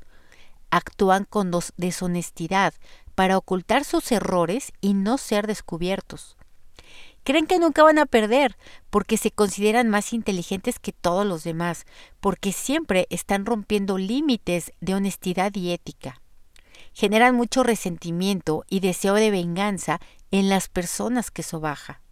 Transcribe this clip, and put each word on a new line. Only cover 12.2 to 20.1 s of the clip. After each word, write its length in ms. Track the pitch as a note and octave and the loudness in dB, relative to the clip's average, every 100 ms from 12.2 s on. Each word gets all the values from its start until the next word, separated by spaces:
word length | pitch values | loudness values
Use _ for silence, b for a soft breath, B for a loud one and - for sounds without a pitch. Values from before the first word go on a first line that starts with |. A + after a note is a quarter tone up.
porque 320 | G3+ F#3 G3 | -2 -2 -4
siempre 540 | - - D#4 D#4 F#3 - | -4 -2 -2 2 0 0
están 340 | F3 - G3+ | -4 -2 -2
rompiendo 540 | G3+ A3+ - G#3 G3 F#3+ | -2 -4 -2 -2 0 -2
límites 760 | F#3+ C4 D#4 A#3 - F3 - - | -2 -2 0 0 0 -4 -4 -10
de 140 | F3 | -4
honestidad 600 | G3 G3 - F#3 F3+ G3+ | -2 -2 -4 -4 -2 -2
y 180 | G3+ F3 | -2 -4
ética. 500 | F3 - - C3 - - - - - b b b | -6 -8 -14 -16 -16 -20 -20 -20 -20 b b b
Generan 400 | - G3+ A3 B3 | -2 2 6 6
mucho 280 | B3 A#3+ C4 | 6 2 2
resentimiento 1000 | B3 G#3+ F#3 E3 E3+ E3+ F#3+ F#3+ - D#3 - | 2 0 -2 -6 -6 -2 0 -2 -2 -4 -2
y 120 | F#3+ | 0
deseo 340 | F#3 F3 G3 | 0 0 2
de 160 | G3+ G#3+ | 4 2
venganza 720 | G3 F3 F3 G#3 G3 - D#3+ b | 2 -2 -2 -2 -4 -4 -6 b